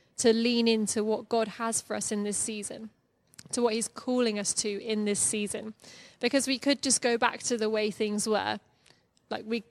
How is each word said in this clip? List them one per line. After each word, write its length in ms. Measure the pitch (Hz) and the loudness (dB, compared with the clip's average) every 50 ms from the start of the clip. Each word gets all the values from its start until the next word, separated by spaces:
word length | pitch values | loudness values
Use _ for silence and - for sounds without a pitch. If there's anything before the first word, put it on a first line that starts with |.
| _ _ _ | _ _ _
to 140 | - - 226 | 2 4 4
lean 360 | 220 226 233 247 240 233 233 | 4 4 4 2 4 4 4
into 360 | 226 226 220 214 202 - 220 208 | 4 4 4 2 0 0 0 0
what 240 | 214 214 240 220 | 0 0 -2 -2
God 200 | - 220 226 220 208 - - | 0 0 0 0 0 -4 -6
has 220 | 233 226 226 - | -4 -4 -4 -4
for 140 | - - 208 | -4 -4 -6
us 160 | 214 - - | -4 -4 -2
in 120 | 220 208 208 | -2 -2 -2
this 140 | 208 202 | -2 -2
season, 520 | - - 233 220 208 202 - - - 220 214 - _ _ _ _ _ _ _ _ - - - | -4 -4 -4 -6 -8 -8 -10 -10 -12 -14 -16 -18 _ _ _ _ _ _ _ _ -20 -14 -6
to 100 | - 240 | -2 0
what 120 | 240 233 214 | 2 2 2
he's 140 | 233 220 | 0 -4
calling 520 | - - - - 254 254 247 240 226 208 208 | -4 -8 -8 -4 0 2 2 2 2 0 -2
us 140 | 202 - - | -2 -2 -2
to 260 | - - 208 202 196 - | -2 -2 -2 -4 -4 -4
in 220 | 220 220 214 208 | -2 -2 0 0
this 140 | 208 208 - | 0 0 0
season? 560 | - - - 214 208 196 - - 214 220 - _ - - - - - - - - | 0 0 0 -2 -2 -4 -4 -6 -8 -10 -14 _ -20 -20 -20 -20 -20 -20 -6 -4
Because 280 | 240 240 - 269 247 | 0 2 2 2 2
we 100 | 262 269 | 0 -2
could 240 | 233 - 285 285 - | 0 2 2 2 2
just 200 | - 269 - - | 2 0 0 2
go 140 | - 240 233 | 2 2 2
back 280 | 220 254 233 247 - - | 4 2 2 0 0 -4
to 140 | - 247 | -2 0
the 120 | 220 220 214 | 0 0 0
way 220 | 220 214 214 214 | 0 0 0 0
things 360 | - - 214 208 208 208 - | -2 -2 -2 -2 -2 -2 0
were. 320 | 220 214 196 190 208 214 208 _ _ _ _ _ _ _ _ _ _ _ _ _ - | 0 0 0 0 0 -4 -4 _ _ _ _ _ _ _ _ _ _ _ _ _ -8
Like, 140 | 214 - 208 | -8 -6 -4
we, 180 | 214 233 226 - _ | -4 -4 -4 -4 _